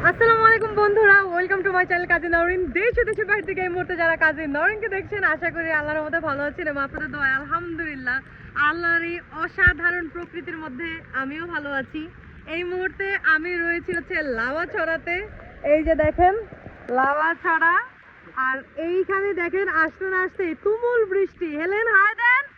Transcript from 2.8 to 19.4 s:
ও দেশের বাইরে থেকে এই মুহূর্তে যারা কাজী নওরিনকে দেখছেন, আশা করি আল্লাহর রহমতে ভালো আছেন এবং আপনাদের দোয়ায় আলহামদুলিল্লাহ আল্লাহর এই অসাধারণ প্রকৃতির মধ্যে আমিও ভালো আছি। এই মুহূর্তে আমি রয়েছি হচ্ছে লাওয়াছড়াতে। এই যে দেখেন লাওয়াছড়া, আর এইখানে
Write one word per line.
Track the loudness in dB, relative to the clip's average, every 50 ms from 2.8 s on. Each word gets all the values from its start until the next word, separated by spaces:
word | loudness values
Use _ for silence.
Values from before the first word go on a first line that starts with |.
| 0 2 2 2
ও | 0 0
দেশের | 0 -4 0 0
বাইরে | -2 -2 -2 -4
থেকে | -4 -4 -2
এই | -2 -2
মুহূর্তে | -4 -4 -4 -2 0
যারা | 2 0 2 4 2
কাজী | 2 2 0 -4 -4 -2
নওরিনকে | 0 0 0 0 -2 -6 -4 -4
দেখছেন, | -6 -6 -6 -6 -2 0 0 0
আশা | 0 -2 -4 -4
করি | -4 -4 -2 -2 -2
আল্লাহর | -2 -2 -4
রহমতে | -4 -4 -2 -4 -4 -2 -4
ভালো | -4 -4 -4 -6
আছেন | -6 -6 -6 -4
এবং | -4 -4 -6
আপনাদের | -6 -6 -10 -10 -8 -6
দোয়ায় | -4 -2 0 -2 -2
আলহামদুলিল্লাহ | -2 -4 -4 -4 -4 -6 -8 -6 -6 -8 -8 -8 -6 -4 -4 -4 -6 -10 -20 -20 -20 -10 -4 0 0 0
আল্লাহর | 0 0 0 0 0 0 0 -4
এই | -8 -8 -10 -14 -10 -8 -8
অসাধারণ | -8 0 4 4 4 4 4 -2 -2 -2 -2 -6 -8 -10
প্রকৃতির | -12 -14 -12 -12 -12 -12 -10 -12 -10 -12
মধ্যে | -12 -10 -10 -8 -8 -8 -10 -14 -8 -6 -6
আমিও | -4 -4 -6 -8 -8 -6 -6
ভালো | -6 -6 -4 -4 -4
আছি। | -6 -6 -8 -10 -10 -10 -14 -20 -20 -20 -20 -20 -12 -8 -6
এই | -6 -4 -4
মুহূর্তে | -4 -4 -4 -4 -4 -4 -4 -4 -4 0 2 2 2
আমি | 2 0 -2 -4 -2 -2
রয়েছি | -2 -2 -4 -4 -6 -6
হচ্ছে | -6 -6 -4 -4 -4 -2 -2 -2 -2
লাওয়াছড়াতে। | -2 -4 -2 -4 -6 -4 -4 -4 -2 -2 -4 -4 -4 -4 -4 -4 -4 -8 -12 -16 -18 -18 -18 -8 2 2 4
এই | 4 4
যে | 2 2 4 2
দেখেন | 2 4 4 4 4 4 2 -4 -8 -16 -18 -18 -20 -18 -18 -8 -4 0 2
লাওয়াছড়া, | 2 2 2 2 0 0 -2 -2 0 0 0 4 4 4 4 2 0 -2 -14 -20 -20 -20 -20 -20 -20 -14 -6 -4 -2
আর | -2 -2 -4 -8 -12 -10 -6 -4
এইখানে | -2 0 0 0 2 0 0 0 0 0 -2